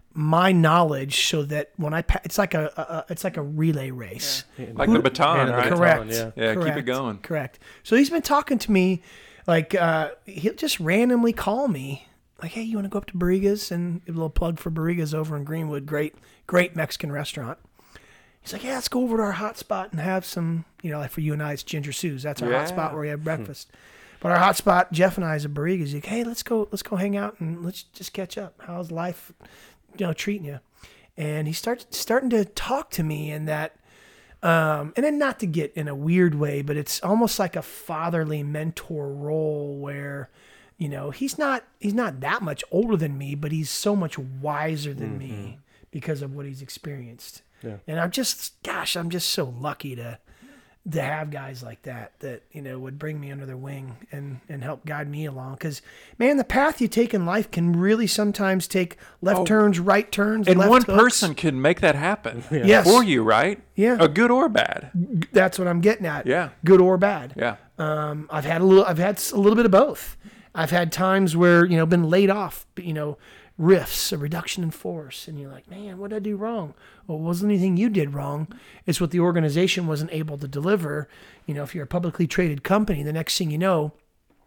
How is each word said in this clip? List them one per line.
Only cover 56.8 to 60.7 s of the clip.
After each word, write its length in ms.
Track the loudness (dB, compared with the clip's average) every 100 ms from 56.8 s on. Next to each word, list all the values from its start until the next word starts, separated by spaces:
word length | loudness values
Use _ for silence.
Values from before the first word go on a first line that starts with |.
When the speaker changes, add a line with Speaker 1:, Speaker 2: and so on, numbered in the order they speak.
Speaker 1:
you 80 | 0
take 240 | 2 2
in 120 | 2 0
life 240 | 0 -2
can 200 | 0 2
really 340 | 4 4 4 2
sometimes 640 | 2 0 0 0 0 0
take 300 | -2 -2 -6 -20 _
left 180 | 0 2
Speaker 2:
Oh. 60 | 4
Speaker 1:
turns, 340 | 6 6 4
right 320 | 4 2 2
turns, 340 | 0 0 2 4
Speaker 2:
And 100 | 6
Speaker 1:
left 100 |
Speaker 2:
one 120 | 8